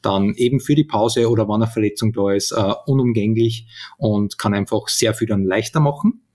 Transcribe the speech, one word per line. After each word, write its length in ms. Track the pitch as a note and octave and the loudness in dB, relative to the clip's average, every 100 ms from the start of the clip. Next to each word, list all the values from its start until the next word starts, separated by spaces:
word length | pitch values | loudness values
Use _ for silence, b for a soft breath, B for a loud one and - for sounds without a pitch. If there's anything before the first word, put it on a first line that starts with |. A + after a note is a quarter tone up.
dann 320 | G2+ G2 G2+ | 0 2 0
eben 240 | - B2 C3 | 2 0 0
für 140 | - | 2
die 100 | D3 | 2
Pause 460 | D3+ G#2+ A2+ B2 A#2 | 2 2 0 2 2
oder 160 | A2+ G#2 | 2 0
wenn 100 | G#2+ | 0
eine 100 | A2+ | 0
Verletzung 440 | A2+ G#2 G#2 A2 | 0 -2 0 -2
da 200 | A2 G2 | 0 0
ist, 180 | G2 - | 0 -2
äh, 200 | - G2 - - | -2 -2 -2 0
unumgänglich 840 | C3+ B2 A2+ G#2 A2 A2+ A2+ B B B B | 0 2 0 0 2 0 -2 B B B B
und 420 | A2 G#2 G#2 - | 0 0 -2 -2
kann 160 | G#2+ | -2
einfach 340 | G2+ G2 G#2+ - | -2 -2 -4 -4
sehr 260 | - A2+ | -2 -2
viel 140 | G#2+ A2 | -2 -2
dann 160 | G2+ | -2
leichter 340 | F#2+ F#2+ A2+ D#3 | 0 -2 -2 0
machen. 440 | D3 D3 G#3 - _ | 0 2 -2 -2 _